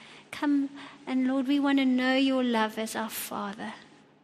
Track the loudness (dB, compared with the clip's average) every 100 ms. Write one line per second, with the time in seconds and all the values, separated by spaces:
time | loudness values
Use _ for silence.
0 | -20 -20 -16 -4 0 2 0 -6 -18 -14
1 | -4 0 2 0 2 2 4 4 4 2
2 | 2 4 4 2 2 2 0 -2 -6 -6
3 | -6 -8 -8 -8 -8 -8 -12 -12 -20 -20
4 | -20 _